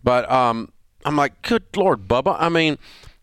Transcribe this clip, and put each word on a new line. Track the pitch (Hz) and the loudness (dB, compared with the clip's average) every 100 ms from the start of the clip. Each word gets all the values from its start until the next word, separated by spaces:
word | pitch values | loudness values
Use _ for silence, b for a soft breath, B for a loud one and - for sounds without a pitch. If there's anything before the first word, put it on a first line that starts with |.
But, | 123 123 120 | 2 0 2
um, | 131 123 113 110 _ _ _ - | 2 2 0 -8 _ _ _ -4
I'm | 151 | -2
like, | 143 - | -2 -4
"Good | - 226 - - | -4 -4 -2 -2
Lord, | 190 123 95 | 0 0 0
Bubba." | 120 143 175 | 0 0 0
I | 170 | 0
mean, | 170 160 143 B B B B | 2 0 -2 B B B B